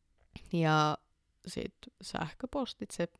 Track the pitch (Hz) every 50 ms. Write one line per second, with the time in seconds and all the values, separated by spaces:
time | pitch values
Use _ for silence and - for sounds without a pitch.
0 | _ _ _ _ _ _ - - - - - 170 165 156 156 156 151 151 151 -
1 | _ _ _ _ _ _ _ _ - - - - - - - _ - - - -
2 | - - - - 160 156 - - - 254 - 285 262 - - - 214 - - -
3 | - - _ -